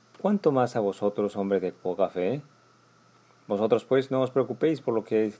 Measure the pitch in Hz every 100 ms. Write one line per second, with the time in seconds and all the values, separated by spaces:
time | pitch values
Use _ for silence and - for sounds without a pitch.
0 | _ - 190 202 160 131 120 117 101 -
1 | 104 - 101 104 98 98 90 - 92 90
2 | 90 90 90 143 - _ _ _ _ _
3 | _ _ _ _ - 101 110 113 - 131
4 | 131 131 127 135 120 120 156 151 - 113
5 | 104 110 107